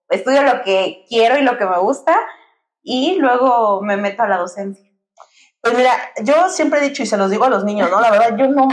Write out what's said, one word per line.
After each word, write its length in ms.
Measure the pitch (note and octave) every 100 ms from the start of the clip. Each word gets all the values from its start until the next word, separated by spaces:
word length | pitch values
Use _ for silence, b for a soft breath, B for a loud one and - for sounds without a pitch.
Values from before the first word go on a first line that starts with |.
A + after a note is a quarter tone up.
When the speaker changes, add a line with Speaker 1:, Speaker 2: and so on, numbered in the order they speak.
| _
Speaker 1:
estudio 320 | F#3+ C4 C#4
lo 200 | C4+ -
que 420 | F#3+ F#3+ F3 - _
quiero 300 | A3+ A#3 C#4+
y 40 |
lo 140 | C4 A#3+
que 80 | F#3+
me 120 | F3+
gusta, 380 | G3+ C#4 - G4 - B B B _ _
y 320 | - B3+ D4+ F#4
luego 600 | C4+ B3 C4 A#3+ G#3+ G3
me 140 | G#3 G3
meto 260 | G3+ G3
a 40 | G#3+
la 100 | F#3
docencia. 460 | F#3 G3+ G3 G3 _ _ _ _ b b b _
Speaker 2:
Pues 160 | A3+ A#3+
mira, 160 | B3+ - - -
yo 240 | A3 D4+ F#4
siempre 320 | F#4 D4+ D4
he 20 |
dicho, 220 | C#4 C#4
y 20 | G#3
se 100 | G#3
los 140 | G3
digo 140 | G#3+
a 40 | B3+
los 160 | G3+
niños, 240 | G3+ G#3 F3
¿no? 100 | G3
La 100 | A#3
verdad, 260 | G#3 A#3 G#3
yo 120 | C4+
no, 180 | C#4 C4+